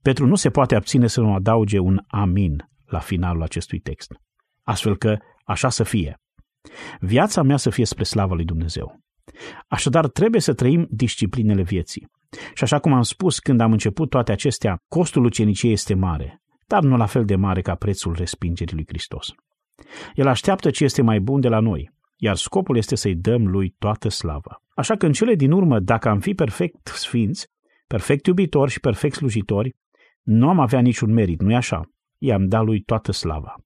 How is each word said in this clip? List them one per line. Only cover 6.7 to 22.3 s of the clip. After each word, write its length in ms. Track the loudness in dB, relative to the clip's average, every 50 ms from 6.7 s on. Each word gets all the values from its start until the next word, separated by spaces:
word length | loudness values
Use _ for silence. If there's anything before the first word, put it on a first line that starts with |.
| -20 -20 -20 -20 -12 -8
Viața 440 | -4 0 2 2 2 2 2 2 2
mea 140 | 2 2
să 120 | 2 0 -2
fie 160 | 0 0 -2
spre 180 | -2 -2 -6 -6
slava 300 | -2 -2 -2 0 0 -2
lui 120 | -2 -2
Dumnezeu. 540 | -2 -2 -4 -4 -4 -6 -8 -10 -12 -16 _ _ _ _ _ _ -20 _ -20 -20 -20 -20 -20 -8
Așadar, 400 | _ -6 -2 0 2 2 2 2
trebuie 340 | 2 _ 0 2 2 2 2
să 120 | 2 2 0
trăim 340 | 2 2 2 2 2 0 -2
disciplinele 720 | -2 -2 -2 -2 0 -2 -4 -2 -2 0 2 2 2 2
vieții. 460 | 0 -2 -2 -4 -4 -6 -12 -16 -16 -18 _ _ _ _ -20 -20 -18 -16 -4
Și 100 | -4 0
așa 160 | 0 0 2
cum 140 | 2 4 4
am 80 | 4
spus 380 | 2 0 -2 _ -2 -2 -2 0
când 220 | _ 2 2 4
am 100 | 4 4
început 380 | 2 2 0 -2 -2 -2 -4 0
toate 220 | 0 -2 0 0
acestea, 460 | -2 0 -2 -2 -2 0 -2 -2 -2 -4 _
costul 380 | _ -2 -2 -2 0 2 2 2
uceniciei 460 | 2 2 2 0 0 2 2 2 0
este 220 | 0 0 0 -2 0
mare, 480 | 0 0 0 -2 -4 -6 -10 -14 _ _ _ _ _ _
dar 160 | _ 0 2 4
nu 140 | 4 4
la 80 | 2 2
fel 200 | 0 0 0 0
de 100 | 2 2
mare 260 | 2 2 0 0 -2
ca 140 | -2 -4 -6
prețul 400 | -4 -4 -4 -4 -4 -4 -6 -4
respingerii 580 | -4 -6 -6 -6 _ -4 -4 -4 -4 -6 -6 -6
lui 100 | -8 -8
Hristos. 440 | -8 -10 -12 -10 -12 -14 -14 -14 -14 -16 _ _ _ _ _ _ _ _ _ -20 _ -20 -20 -18 -8 -2
El 140 | 0 2
așteaptă 420 | 2 2 2 0 0 0 2 0 -2
ce 140 | 0 2 0
este 180 | 0 2 2
mai 180 | 2 4 2 2
bun 200 | 0 0 0 0
de 80 | 2
la 120 | 2 2 2
noi, 320 | 2 0 0 -4 -8 -12 _ _ _ _ _
iar 200 | _ -2 -2